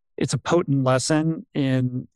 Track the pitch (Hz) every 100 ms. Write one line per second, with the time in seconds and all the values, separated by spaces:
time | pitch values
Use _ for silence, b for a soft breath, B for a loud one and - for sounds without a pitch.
0 | _ - 151 127 - 170 180 139 131 131
1 | - 156 160 160 - - 135 131 127 127
2 | -